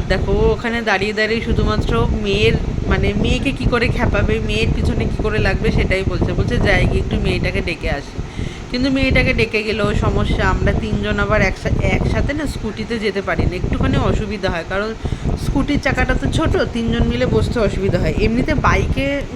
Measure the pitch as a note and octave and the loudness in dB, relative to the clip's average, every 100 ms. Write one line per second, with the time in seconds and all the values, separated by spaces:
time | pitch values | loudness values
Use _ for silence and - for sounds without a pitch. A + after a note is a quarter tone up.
0 | - F#3+ - - - G#3+ A#3+ A#3 A3 F#3+ | 0 0 2 2 2 2 -2 -2 0 0
1 | G#3 G#3 G#3+ A3+ A3+ G#3 G#3 G#3+ - A#3 | 0 0 0 0 0 0 2 0 0 2
2 | A#3 A3 G#3 G3 A3+ A#3+ - - - F#3 | 2 0 0 2 4 2 -2 -2 0 2
3 | G3 G#3 A#3 B3 C#4 - - A#3+ A#3+ - | 2 2 0 0 0 0 0 2 0 0
4 | A#3 G3+ G#3 A3 G#3+ G#3+ A2+ - - A2+ | 2 2 2 0 0 0 0 2 0 0
5 | A2 - A2 G#3 G3 F#3+ A3+ - - F#3+ | -2 -2 -2 0 0 2 0 2 0 0
6 | F#3+ E3+ F#3 E3+ - A#3+ G3+ F#3 F3+ - | 0 0 0 0 0 2 2 4 2 0
7 | - - D3 F3 F3+ - F3 D3 D#3+ C#3+ | 0 0 0 0 0 -2 -4 -4 -4 -4
8 | - - - - - - - B3 C4+ C4+ | -6 -10 -8 -6 -8 -8 -6 -2 0 2
9 | C4 B3+ B3+ A3+ A3 G#3+ G#3+ G#3 G#3 - | 2 4 2 2 0 0 -2 0 0 0
10 | G#3+ G3+ G#3 - G3 G#3+ G#3 G#3+ G#3+ G#3 | 0 0 0 2 2 2 2 0 -2 -2
11 | G#3 G3+ G3+ G#3+ F#3+ - G3+ - G3 F#3 | -2 -2 2 2 2 0 -2 0 0 0
12 | - A3 G#3+ D4 C#4+ - G#3+ G3 A3 A#3 | 0 0 0 -2 -4 -4 -6 -6 -6 -2
13 | G#3 F#3+ F#3 E3 E3+ F3+ - - C4 C4 | -2 -2 -4 0 0 0 -2 0 0 2
14 | A3 - G#3+ G#3 F#3 E3+ E3 F#3+ G#3+ A3 | 2 0 -2 -4 -2 -4 -4 -4 -4 -6
15 | - - - - - C#4 C#4 C#4+ C4+ B3+ | -6 -4 -2 -2 0 0 0 0 0 0
16 | B3+ B3+ C4+ - D#4+ F4+ A#3+ A#3 A3+ A#3 | 0 0 0 0 0 0 0 -2 -2 0
17 | A#3 A#3+ B3 A3 - A#3+ G3 - F#3+ E3+ | 0 2 2 2 0 0 0 0 0 0
18 | D#3+ D3+ A3 A#3 C4 D4 F3 F#3 - C4+ | 0 2 2 2 0 2 2 2 0 0
19 | C#4 C#4 C4 | 0 -2 -6